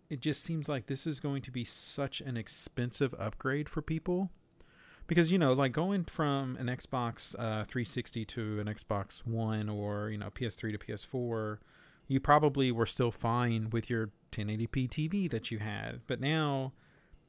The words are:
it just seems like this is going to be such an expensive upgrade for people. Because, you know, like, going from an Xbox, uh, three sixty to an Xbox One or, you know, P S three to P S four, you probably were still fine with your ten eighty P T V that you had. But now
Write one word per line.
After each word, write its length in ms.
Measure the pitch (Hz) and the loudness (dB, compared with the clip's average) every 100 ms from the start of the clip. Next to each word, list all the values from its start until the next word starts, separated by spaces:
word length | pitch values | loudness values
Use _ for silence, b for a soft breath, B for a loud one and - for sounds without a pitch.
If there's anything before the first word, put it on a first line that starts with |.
| - | -10
it 100 | 139 | -4
just 240 | 151 139 | -2 -2
seems 240 | - 160 151 | -2 -4 -2
like 160 | 139 - | -4 -2
this 200 | 135 165 | -4 -4
is 120 | 139 | -2
going 200 | 147 139 | -2 -2
to 80 | 131 | -4
be 120 | 123 117 | -6 -6
such 540 | - - - 135 - | -6 -6 -4 -4 -4
an 140 | 139 117 | -4 -4
expensive 760 | 107 - - - 123 - 135 - | -4 -6 -6 -2 -2 2 0 0
upgrade 500 | 107 - 135 143 147 | -6 -2 0 0 -2
for 120 | 160 | -4
people. 480 | - 160 180 180 190 - _ - b b b b b | -2 -2 0 0 0 -6 _ -20 b b b b b
Because, 240 | 165 165 | 6 6
you 60 | 185 | 6
know, 160 | 143 | 6
like, 180 | 131 135 | 6 4
going 320 | 120 180 196 | 2 2 0
from 540 | 165 - 147 139 131 127 | -2 0 2 2 -2 -2
an 100 | 123 | -2
Xbox, 680 | 127 - 131 117 113 - - | -4 -2 -2 0 -4 -8 -4
uh, 240 | 113 107 | -2 -2
three 220 | 104 127 117 | -2 -2 -2
sixty 400 | 127 - 117 110 | -2 -4 -6 -4
to 340 | - 110 104 | -4 -2 -2
an 80 | 104 | -2
Xbox 580 | 104 - 101 95 - 113 | -4 -2 -2 -2 -6 -2
One 440 | 113 110 107 107 | 0 0 0 -2
or, 400 | 104 104 104 107 | -2 -2 -2 -4
you 80 | 107 | -4
know, 120 | 98 | -6
P 140 | - 120 | -4 -6
S 80 | |
three 200 | - 110 | -4 -4
to 40 | 107 | -4
P 140 | - | -6
S 140 | 110 - | -8 -6
four, 560 | 131 120 113 107 107 b b b b b | -4 -2 -2 -2 -6 b b b b b
you 100 | 135 | 2
probably 500 | 135 147 151 139 131 | 6 8 8 4 2
were 140 | 117 113 | 4 2
still 260 | - 120 | 2 0
fine 580 | - 117 120 120 113 110 | 2 0 2 2 2 0
with 200 | 117 - | -2 0
your 220 | 117 107 - - | -2 -2 -8 -10
ten 180 | - 104 | -4 -2
eighty 180 | 107 113 | -2 0
P 200 | 139 127 | 0 0
T 200 | - 156 | 0 0
V 200 | 202 175 | 0 0
that 200 | 113 - | -2 -4
you 100 | 110 | -4
had. 420 | 107 104 110 120 - | -4 -4 -6 -8 -6
But 120 | 127 | -2
now 520 | 135 160 151 135 131 - b b b b | 2 2 2 0 -2 -8 b b b b